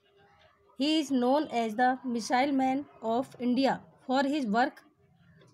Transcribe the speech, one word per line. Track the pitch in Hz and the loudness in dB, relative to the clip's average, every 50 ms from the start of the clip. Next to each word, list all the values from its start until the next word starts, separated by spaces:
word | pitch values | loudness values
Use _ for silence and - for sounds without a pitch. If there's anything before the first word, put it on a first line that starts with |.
| _ _ _ _ - _ _ _ _ _ _ _ _ _ _ - | _ _ _ _ -20 _ _ _ _ _ _ _ _ _ _ -4
He | 269 302 311 320 | -2 0 0 0
is | 285 262 | 0 0
known | 277 247 240 247 269 311 302 - | 0 0 2 2 2 2 0 -2
as | - 233 226 226 208 | -2 -2 -2 -2 0
the | 233 247 254 262 254 - | 0 2 2 0 -2 -4
Missile | 254 233 233 - - 285 247 277 302 | -6 -6 -4 -2 0 0 2 2 2
Man | 269 262 262 262 262 277 285 - - - | 2 0 0 0 0 -2 -4 -8 -12 -8
of | - 220 226 247 269 - - - | -4 -2 -2 -2 -2 -6 -8 -4
India | 240 247 247 262 269 240 175 - - - - _ _ | -2 0 2 2 2 2 0 -2 -6 -16 -20 _ _
for | - 254 277 | -2 0 0
his | 277 269 294 311 262 | 0 0 -2 -2 -2
work | 208 202 233 262 294 - - - _ _ _ _ _ _ _ _ _ - - - _ | 0 0 0 0 0 -2 -8 -20 _ _ _ _ _ _ _ _ _ -20 -20 -20 _